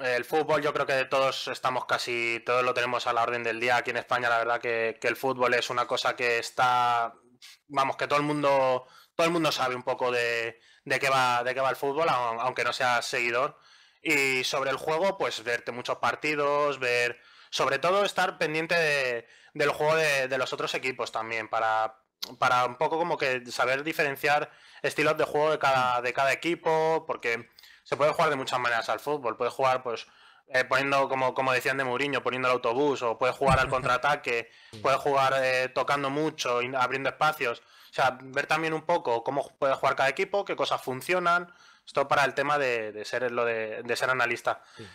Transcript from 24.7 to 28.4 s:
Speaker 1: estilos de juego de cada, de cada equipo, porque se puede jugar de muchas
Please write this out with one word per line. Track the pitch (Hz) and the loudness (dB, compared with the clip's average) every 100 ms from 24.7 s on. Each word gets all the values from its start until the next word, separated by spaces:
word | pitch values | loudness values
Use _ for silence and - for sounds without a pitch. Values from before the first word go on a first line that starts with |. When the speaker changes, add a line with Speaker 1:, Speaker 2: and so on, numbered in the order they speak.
| - | -6
Speaker 1:
estilos | 139 - 151 156 | -4 0 2 2
de | 143 | 0
juego | 147 156 | 2 2
de | 147 | 2
cada, | 143 131 127 123 | 2 4 2 0
de | 123 | 0
cada | 131 135 | 0 0
equipo, | 127 165 170 165 160 160 160 156 | 0 -2 -2 2 2 2 0 -2
porque | 113 120 117 120 _ - - | -4 -2 -4 -6 _ -20 -20
se | - 127 | -8 0
puede | 151 | 2
jugar | 147 160 | 4 2
de | |
muchas | 139 | 0